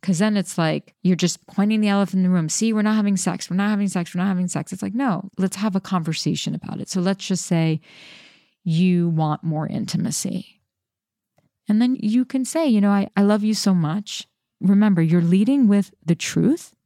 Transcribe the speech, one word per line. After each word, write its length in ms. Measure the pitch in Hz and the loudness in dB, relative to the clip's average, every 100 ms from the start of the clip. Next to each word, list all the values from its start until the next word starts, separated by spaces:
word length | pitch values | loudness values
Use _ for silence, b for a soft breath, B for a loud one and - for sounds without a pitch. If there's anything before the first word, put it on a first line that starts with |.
'Cause 160 | - 165 | -2 0
then 180 | 214 208 | 2 0
it's 220 | 185 - | -2 -2
like, 360 | 160 156 - _ | -2 -2 -8 _
you're 140 | 180 175 | 0 2
just 300 | 175 - _ | 0 -2 _
pointing 340 | - 208 220 | -2 0 2
the 80 | 214 | 2
elephant 300 | 202 196 185 | 2 0 0
in 40 | |
the 60 | 185 | 2
room. 180 | 180 156 | 2 0
"See, 220 | - 226 | -2 0
we're 100 | 214 | 0
not 140 | 214 214 | 2 2
having 200 | 202 196 | 2 0
sex. 320 | 185 175 - | -2 -4 -4
We're 60 | 180 | -2
not 140 | 202 | 0
having 180 | 208 202 | 0 0
sex. 260 | 180 175 | -2 -4
We're 60 | 180 | -2
not 80 | 190 | -2
having 200 | 185 180 | 0 -2
sex." 240 | 151 - | -4 -6
It's 100 | 185 | -8
like, 120 | 196 | -6
"No, 360 | 214 269 175 - - | -2 -2 -2 -6 -4
let's 180 | 185 - | -4 0
have 180 | 214 | -2
a 60 | 190 | -2
conversation 760 | - 185 160 160 - - - | -2 -4 -2 -4 -2 -2 -4
about 260 | 165 - - | -6 -8 -10
it." 80 | - | -6
So 100 | 190 | -2
let's 260 | 180 196 - | -2 -4 -4
just 200 | 185 - | -6 -2
say, 340 | 170 160 156 B B B B B B B B 185 | 0 0 -2 B B B B B B B B -2
you 420 | 160 185 180 170 | 2 2 2 0
want 360 | 160 156 151 | 0 -2 -2
more 240 | - 151 156 | -4 -4 -4
intimacy. 920 | - - - - 147 190 185 - _ _ _ _ _ _ _ _ _ _ _ - | -6 -4 -4 -4 -4 -6 -8 -10 _ _ _ _ _ _ _ _ _ _ _ -2
And 120 | 214 | 2
then 160 | 247 254 | 2 0
you 240 | 208 233 | 0 0
can 200 | 254 262 | 0 -2
say, 220 | 254 320 320 | -4 -2 2
you 140 | 214 | 2
know, 100 | 202 | 4
"I, 180 | 202 190 - | 2 0 0
I 60 | |
love 220 | 202 208 | 2 2
you 100 | 214 | 0
so 200 | 214 - | 0 2
much." 520 | 180 151 175 208 - - _ _ _ | 2 0 -4 -8 -14 -14 _ _ _
Remember, 400 | 185 196 214 180 | 2 4 4 4
you're 200 | 165 175 | 4 2
leading 460 | 170 185 214 285 233 | 4 2 4 4 4
with 260 | 202 190 _ | 4 0 _
the 100 | - | -4
truth. 600 | 170 - - 170 330 - _ | -2 -2 0 2 0 -4 _